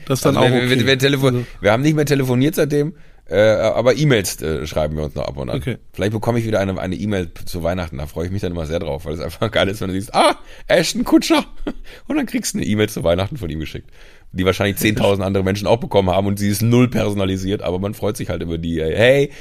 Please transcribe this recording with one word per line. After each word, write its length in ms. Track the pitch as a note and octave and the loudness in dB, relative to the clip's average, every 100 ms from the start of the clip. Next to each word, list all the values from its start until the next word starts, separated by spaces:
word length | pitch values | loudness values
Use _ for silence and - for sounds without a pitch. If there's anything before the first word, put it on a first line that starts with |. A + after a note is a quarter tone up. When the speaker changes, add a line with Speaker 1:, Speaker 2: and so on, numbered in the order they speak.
| - | -4
Speaker 1:
das 160 | C3 | 0
dann 160 | D3 C#3 | 2 4
Speaker 2:
Also 100 | B2+ | 4
Speaker 1:
auch 60 | |
Speaker 2:
wir, 160 | B2 B2 | 4 2
wir, 80 | B2+ | 2
Speaker 1:
okay. 100 | A#2+ | 4
Speaker 2:
wir 100 | C3+ | 2
telefo- 280 | C#3 C#3 C#3 | 2 2 2
Speaker 1:
Also 180 | B2 A#2 - | 0 -4 0
Speaker 2:
wir 120 | G2 | 2
haben 100 | A2+ | 4
nicht 120 | D3 D3+ | 4 2
mehr 100 | C#3+ | 2
telefoniert 500 | C#3 B2+ B2 C#3 D#3 | 2 2 2 2 2
seitdem, 380 | D3 D3 D3 - - - - | 0 0 -2 -6 -18 -20 -2
äh, 80 | F#2 | 4
aber 580 | A2 G#2 G#2+ - A#2+ A#2 | 4 4 2 2 2 4
E-Mails, 440 | D3+ A#2 F2+ - | 4 4 2 -4
äh, 240 | D2+ D#2 D#2+ | -4 -4 -4
schreiben 300 | - D2+ D#2 | -4 -2 -2
wir 80 | |
uns 120 | D2+ D2 | -6 -6
noch 120 | - | -8
ab 80 | C2+ | -6
und 120 | B1+ | -6
an. 80 | F2 | -6
Speaker 1:
Okay. 200 | - A2 - | -6 -8 -12
Speaker 2:
Vielleicht 220 | - G2+ | -4 -4
bekomme 260 | A2 A#2 A#2 | -2 0 -2
ich 60 | A2 | 0
wieder 140 | G#2 | 0
eine, 180 | G2 F#2 | 0 -2
eine 160 | F#2 F2+ | -4 -4
E-Mail 340 | G#2 G2 E2+ - - | -2 -2 -4 -8 -8
zu 160 | F2+ | -4
Weihnachten, 360 | E2 F#2 F2 C2+ | -2 -2 -6 -8
da 100 | D2 | -10
freue 180 | D#2+ F2 | -6 -6
ich 40 | |
mich 100 | F#2+ | -4
dann 120 | F#2 | -4
immer 120 | E2+ D#2 | -4 -4
sehr 140 | D#2 | -4
drauf, 260 | D#2+ C#2+ D2 | -4 -6 -6
weil 80 | |
es 60 | E2 | -8
einfach 320 | D#2 - A2+ | -8 -4 -2
<laughs> 0 | |
geil 160 | D#2+ F#2+ | 2 0
ist, 140 | G#2 | 0
wenn 80 | F#2+ | -4
du 40 | |
siehst, 220 | F#2 G2 F3+ | -4 -2 2
„Ah, 220 | C#4 - - - - | 2 0 -8 -18 0
Ashton 360 | E3 - G#3 | 2 2 -2
Kutscher.“ 400 | - D#4+ - D#4 - - - | 2 2 4 0 0 -8 -8
<laughs> 420 | - - - - | -8 -14 -18 -6
Und 80 | D4 | -4
dann 100 | B3 | -2
kriegst 280 | - - | -4 -6
du 60 | - | -4
eine 60 | B1+ | -2
E-Mail 220 | G#2 G#2+ | 0 0
zu 160 | - | 0
Weihnachten 320 | E2 F2+ G2 C#3+ | 0 0 0 -6
von 140 | F2 | -8
ihm 100 | D#2 | -6
geschickt, 320 | D2 - - - - - - | -8 -10 -14 -20 -20 -20 -12
die 140 | F2+ F#2 | -2 0
wahrscheinlich 320 | F#2+ G2+ F#2+ | 2 0 0
zehntausend 480 | G#2+ G#2+ G#2 G2 F#2+ | 0 2 2 2 2
andere 180 | G2 | 0
Menschen 240 | F#2+ G2+ F#2 | 0 0 2
auch 100 | A#2 | 0
bekommen 280 | F#3 G2+ F#2+ | 2 2 4
haben 160 | F2+ G2 | 2 0
und 140 | G2+ | 0
sie 80 | G2+ | -2
ist 140 | G#2 | 0
null 260 | A2+ A#2+ B2+ | 4 4 4
personalisiert, 720 | A#2 G#2 G2+ F#2+ F#2+ F#2+ G2+ | 2 0 0 -2 -2 -2 -2
aber 180 | - F2+ | -2 -4
man 140 | G2+ | -4
freut 220 | G#2+ G#2 - | -4 -4 -4
sich 140 | - | -6
halt 120 | F2 | -6
über 160 | E2+ E2 | -4 -4
die, 220 | E2 E2 | -2 -2
ey, 160 | D#2+ D#2 | -2 4
„Hey, 360 | A#2+ C#3 C#3 - | 4 6 2 -4